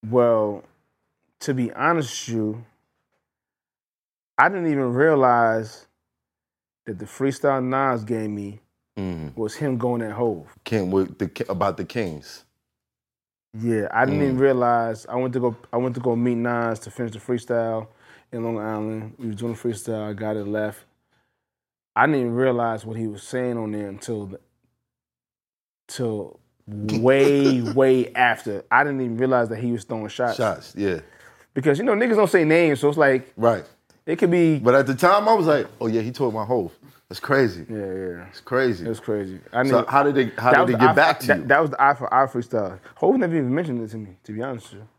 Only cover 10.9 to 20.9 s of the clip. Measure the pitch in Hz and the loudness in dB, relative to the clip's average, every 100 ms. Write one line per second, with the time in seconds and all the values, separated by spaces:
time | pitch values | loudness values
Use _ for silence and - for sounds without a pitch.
10.9 | 95 95 - 92 - - 95 98 87 90 | 2 0 -2 -8 -6 -6 -2 -2 -4 -8
11.9 | 123 101 76 - - _ _ _ _ _ | -6 -6 -8 -16 -20 _ _ _ _ _
12.9 | _ _ _ _ _ _ 110 117 110 101 | _ _ _ _ _ _ -8 -2 -2 0
13.9 | 110 131 147 143 127 139 127 120 120 113 | 0 2 2 0 4 4 4 2 2 0
14.9 | 110 - 123 127 127 123 113 - 113 127 | -6 -8 -4 -4 -2 -2 -4 -6 -4 -2
15.9 | 120 123 117 120 120 120 120 117 110 - | -2 -2 0 0 0 -2 -2 -2 -4 -10
16.9 | - 120 110 - 123 117 117 113 113 110 | -8 -8 -8 -6 -6 -2 -2 -2 -4 -8
17.9 | _ _ - _ 120 117 113 107 107 107 | _ _ -20 _ -8 -6 -6 -6 -6 -6
18.9 | 110 107 113 117 101 117 110 120 107 - | -8 -10 -12 -10 -8 -8 -6 -6 -6 -6
19.9 | 110 107 104 107 107 101 107 107 101 _ | -8 -6 -8 -6 -6 -4 -4 -4 -8 _